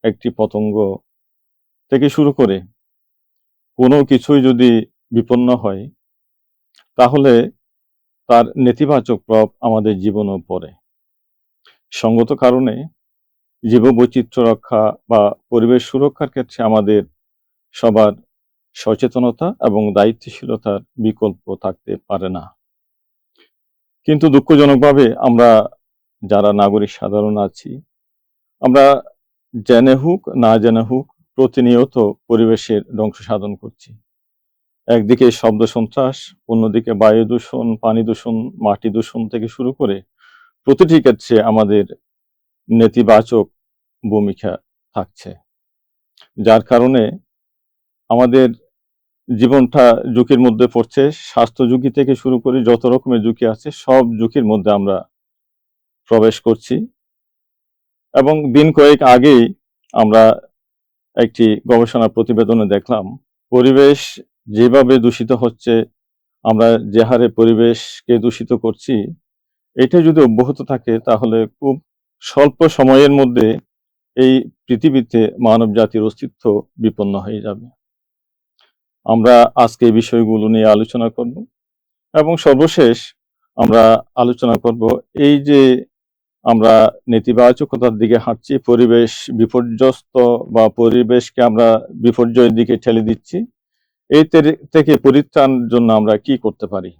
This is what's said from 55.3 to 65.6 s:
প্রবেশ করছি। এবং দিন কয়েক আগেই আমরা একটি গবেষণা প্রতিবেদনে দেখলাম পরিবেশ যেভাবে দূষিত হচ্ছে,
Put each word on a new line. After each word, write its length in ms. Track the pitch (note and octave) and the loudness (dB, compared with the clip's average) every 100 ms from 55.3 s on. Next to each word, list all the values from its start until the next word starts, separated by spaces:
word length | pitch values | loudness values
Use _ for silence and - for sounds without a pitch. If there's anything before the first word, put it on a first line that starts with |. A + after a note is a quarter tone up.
| _ _ _ _ _ _ _ _ | _ _ _ _ _ _ _ _
প্রবেশ 280 | A2+ A2 A2 | 2 2 0
করছি। 340 | - A2 - B2 A3+ _ _ _ _ _ _ _ _ _ _ _ _ | -4 -4 -4 -8 -8 _ _ _ _ _ _ _ _ _ _ _ _
এবং 200 | C3 C3+ D#3 D3 | 0 0 0 0
দিন 160 | B2+ D#3 | 2 2
কয়েক 280 | D3+ C#3+ D3 | 4 4 6
আগেই 400 | C3+ B2 C#3 C3 A#2 - _ _ _ | 4 4 6 4 2 -4 _ _ _
আমরা 280 | - G#2+ A2 A2 - _ _ _ _ _ _ _ - | -2 2 4 4 2 _ _ _ _ _ _ _ -6
একটি 300 | A2+ - A2+ G#2+ - | -6 0 0 0 0
গবেষণা 420 | A#2 A#2 B2 A2+ | 0 2 -2 -2
প্রতিবেদনে 580 | A#2 A2+ A2+ G#2+ A2+ G#2 | -2 -2 -2 0 0 0
দেখলাম 300 | G2+ - A2+ F#2+ C3+ _ _ _ | -4 -4 -6 -6 -18 _ _ _
পরিবেশ 460 | B2 B2+ C3 C#3 C#3+ - - - _ - | 0 2 4 4 2 -4 -18 -20 _ -10
যেভাবে 460 | G#2 A#2+ C3+ B2 C3 | 0 2 4 4 2
দূষিত 320 | A#2 - A#2 | 0 -4 -6
হচ্ছে, 420 | B2 A#2+ A2+ | -4 -4 -6